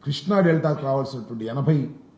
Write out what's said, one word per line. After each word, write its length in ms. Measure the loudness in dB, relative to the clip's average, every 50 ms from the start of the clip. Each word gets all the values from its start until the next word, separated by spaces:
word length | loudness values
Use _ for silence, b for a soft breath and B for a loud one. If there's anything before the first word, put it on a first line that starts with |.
| -4
కృష్ణా 340 | -6 -6 -6 -2 0 2 4
డెల్టాకు 420 | 4 4 4 4 2 0 -2 -2
కావాల్సినటువంటి 640 | -2 0 0 0 -2 -4 -6 -10 -10 -10 -10 -8 -8
ఎనభై 500 | -6 -4 0 2 2 4 2 2 -2 -8 -14 -20 -20 _